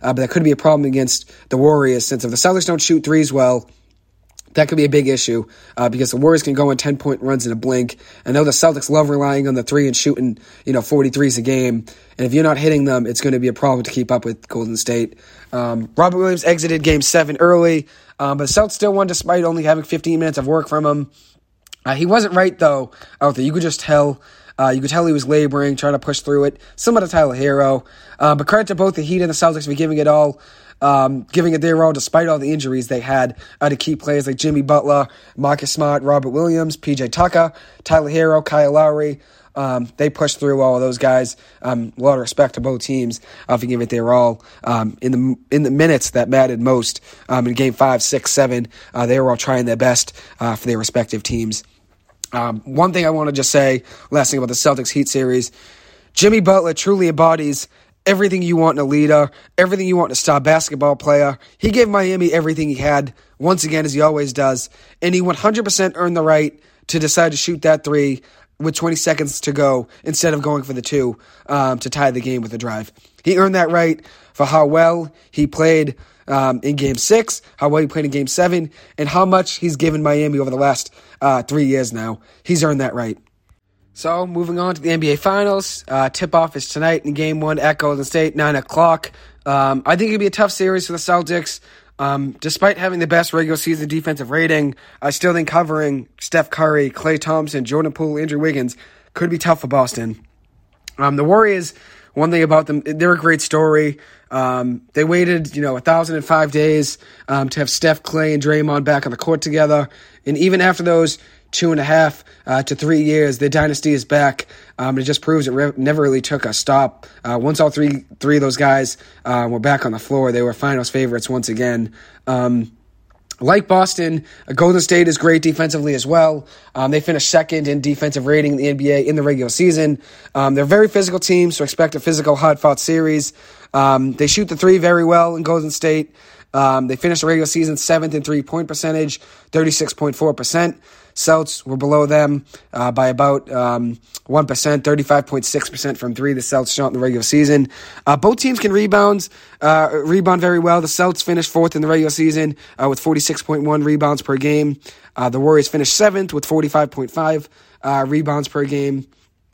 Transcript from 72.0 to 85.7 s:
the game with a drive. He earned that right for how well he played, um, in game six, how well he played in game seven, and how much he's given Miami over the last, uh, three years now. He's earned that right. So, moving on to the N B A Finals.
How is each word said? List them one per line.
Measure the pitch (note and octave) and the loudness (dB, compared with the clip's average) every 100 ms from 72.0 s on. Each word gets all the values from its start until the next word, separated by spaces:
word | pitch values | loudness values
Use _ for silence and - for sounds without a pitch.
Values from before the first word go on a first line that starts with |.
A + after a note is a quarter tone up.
| C#3+ | 0
the | B2+ | 0
game | B2+ B2+ | -4 -6
with | A2 | -6
a | A2+ | -10
drive. | A#2+ A2 G#2+ _ _ _ | -8 -10 -12 _ _ _
He | - F#3 | -2 2
earned | G3 F#3+ | 2 4
that | E3 | 2
right | E3+ E3+ D#3+ - - _ | 2 2 0 -8 -20 _
for | - C#3 | -4 0
how | D#3 D3 | 4 4
well | D#3+ E3 E3+ D#3+ - _ | 4 4 2 -6 -16 _
he | - D3 | -4 -4
played, | - D#3+ D#3+ D3 C3 - _ - | 0 2 2 0 -6 -18 _ -4
um, | C#3 C3+ B2+ | -2 0 -2
in | C3 D3 | -4 -2
game | C#3 B2+ | -2 -4
six, | - A3 A3+ - - _ | 2 2 2 -8 -12 _
how | D3 | 0
well | D3+ | 0
he | D3+ | -2
played | D#3+ D3 | -2 -4
in | |
game | C#3 C3+ | -4 -4
seven, | - F3 F3 D#3+ - - - | 0 0 0 -4 -12 -20 -8
and | D3 | -2
how | E3+ F#3 | 2 4
much | F#3 F#3 - | 2 0 -4
he's | F3 D3 | -6 -2
given | E3 D#3 | -2 0
Miami | D3+ D3 D3+ D3 | 0 0 0 -2
over | C3+ | -2
the | B2+ | 0
last, | C#3 C3 - - _ - | 0 0 -4 -16 _ -4
uh, | C#3 C3 | 0 0
three | A#2+ D3 C#3 | 0 0 0
years | C3+ B2 | 0 -2
now. | A#2 A2+ A2 _ _ | -6 -8 -10 _ _
He's | - F3 | -4 0
earned | D#3 C#3+ | 2 0
that | C3 | -2
right. | B2 A#2 - _ _ _ _ _ _ _ | -4 -8 -10 _ _ _ _ _ _ _
So, | - D#3+ E3+ F3+ | -10 -4 -4 -4
moving | E3+ E3+ F3 | -4 -4 -4
on | F3+ E3 | -4 -4
to | |
the | D#3 | -2
N | E3 | -2
B | D#3 | 0
A | D3 | 0
Finals. | G3 G3 G3+ G3 G3 | 0 0 0 -2 -4